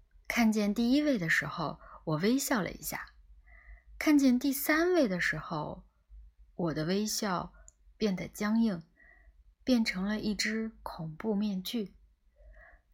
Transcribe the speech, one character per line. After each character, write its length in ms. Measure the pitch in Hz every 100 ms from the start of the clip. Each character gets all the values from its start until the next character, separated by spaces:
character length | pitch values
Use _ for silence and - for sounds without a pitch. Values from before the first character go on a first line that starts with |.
| _ - -
看 240 | - 220
见 200 | 214 202
第 200 | 208 233
一 100 | 277
位 160 | 302 240
的 100 | 165
时 160 | -
候， 360 | 151 165 151 - - -
我 120 | - 151
微 200 | 202 269
笑 240 | - 247
了 80 | 175
一 100 | -
下。 340 | - - - - - - - - - - - -
看 180 | - 294
见 220 | 269 247
第 140 | 285
三 420 | 262 - 311 349
位 140 | 359 240
的 120 | 180
时 160 | - 156
候， 480 | - 160 151 180 - _ - - - _ -
我 180 | - 170
的 120 | 151
微 200 | 156 202
笑 480 | 214 - 214 170 165 - - _ _ -
变 180 | 214
得 140 | 180 165
僵 320 | - 208 226
硬， 260 | 226 170 - _ - - - - - _
变 200 | - 247
成 200 | 220 185
了 160 | 196 214
一 160 | 214 196
只 340 | 214 220 226 -
恐 320 | - - 160 156
怖 180 | 220
面 260 | 202 214 190
具。 360 | 185 240 196 - _ _ _ _ - - - - _